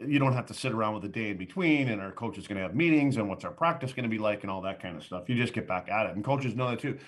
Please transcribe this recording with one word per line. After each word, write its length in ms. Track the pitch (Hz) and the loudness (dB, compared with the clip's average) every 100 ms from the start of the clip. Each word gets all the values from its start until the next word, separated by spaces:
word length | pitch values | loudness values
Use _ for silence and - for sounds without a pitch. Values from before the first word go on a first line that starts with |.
you 140 | 131 143 | 2 4
don't 140 | 135 | 4
have 140 | 123 117 | 2 -2
to 80 | |
sit 180 | 104 131 | -4 -2
around 220 | 113 107 | 2 0
with 100 | 107 | 0
a 40 | 98 | -4
day 220 | 107 107 | -4 -4
in 80 | 95 | -4
between, 500 | 92 - 170 151 131 | -6 0 4 4 4
and 140 | 107 | 0
our 80 | 98 | -4
coach 260 | - 113 101 | -6 -6 -6
is 120 | 87 | -6
gonna 140 | 98 | -4
have 120 | 95 | -2
meetings, 420 | 110 165 156 139 113 | 2 6 6 6 4
and 120 | 101 | 0
what's 160 | 92 | -2
our 80 | 92 | -6
practice 400 | - 135 135 131 | 0 0 0 -2
gonna 160 | - 117 | -4 -2
be 100 | 110 | 0
like, 240 | 107 104 | 2 0
and 80 | 98 | -2
all 120 | 95 | -4
that 200 | 95 95 | -4 -6
kind 140 | 92 82 | -8 -10
of 80 | |
stuff. 240 | - 90 87 | -8 -6 0
You 80 | 123 | 2
just 180 | 117 | 2
get 140 | 113 - | 0 -2
back 200 | 92 90 | -2 0
at 180 | 101 104 | 0 0
it, 100 | 87 | -2
and 80 | |
coaches 320 | 104 139 131 110 | 0 0 0 -2
know 120 | 127 | -2
that 120 | 117 | -2
too. 180 | 143 - | -4 -6